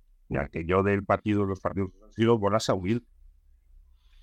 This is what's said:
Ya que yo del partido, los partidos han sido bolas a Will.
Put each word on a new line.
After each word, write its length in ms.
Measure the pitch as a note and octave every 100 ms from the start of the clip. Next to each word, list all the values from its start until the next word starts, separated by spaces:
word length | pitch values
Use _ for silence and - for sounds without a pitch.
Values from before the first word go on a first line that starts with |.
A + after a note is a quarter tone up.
| _ _ _
Ya 200 | C2+ C#2+
que 180 | - E2
yo 160 | F#2
del 220 | G2 G2+
partido, 420 | G2+ G2 G#2+ G#2 G2
los 140 | F#2+
partidos 300 | F2+ F2+ F#2+ -
han 80 | -
sido 260 | - A2+ A#2
bolas 300 | G2+ A2 -
a 60 |
Will. 320 | G2 F#2 A#2+ - - - _ _ _ _ - - _ _ -